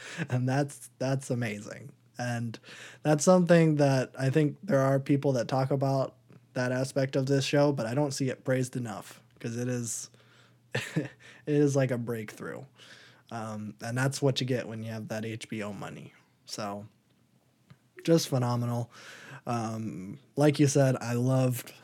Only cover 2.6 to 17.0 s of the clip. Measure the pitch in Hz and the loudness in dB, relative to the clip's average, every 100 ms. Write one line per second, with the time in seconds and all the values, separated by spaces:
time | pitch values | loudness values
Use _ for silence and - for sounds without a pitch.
2.6 | - - - - 151 151 185 185 170 170 | -16 -18 -20 -4 2 4 6 6 8 8
3.6 | 160 147 139 135 120 - 135 151 147 139 | 8 6 4 4 0 -2 0 2 2 -2
4.6 | - 135 135 139 139 139 143 127 107 143 | 0 2 4 2 2 2 2 0 0 0
5.6 | 135 139 135 135 127 - _ - _ 127 | 0 0 2 0 -2 -8 _ -20 _ -4
6.6 | 123 127 135 139 135 139 131 139 135 143 | -2 -2 -2 0 0 0 2 2 4 4
7.6 | 147 139 131 143 147 135 131 - - 131 | 4 2 -2 0 -2 0 -2 -2 0 0
8.6 | 127 135 117 98 - - _ _ 120 117 | 0 -4 -8 -10 -12 -20 _ _ -8 -4
9.6 | 123 123 113 - - - _ _ _ _ | -4 -4 -6 -8 -12 -20 _ _ _ _
10.6 | _ - - 160 131 - - - - 147 | _ -6 -4 -4 -6 -12 -20 -12 0 4
11.6 | 143 135 131 120 117 113 107 - - - | 4 4 0 0 -4 -6 -8 -10 -10 -10
12.6 | 135 _ - - - - _ 117 110 107 | -14 _ -20 -20 -20 -20 _ -10 -8 -8
13.6 | 107 - 117 127 135 135 139 127 127 120 | -10 -10 -6 -2 0 2 0 0 0 -2
14.6 | - 113 113 113 110 110 113 110 - 110 | -4 -8 -8 -8 -8 -6 -6 -8 -8 -8
15.6 | 104 101 101 78 - - _ _ - - | -6 -8 -12 -12 -18 -20 _ _ -14 -8
16.6 | 104 101 110 _ | -8 -8 -14 _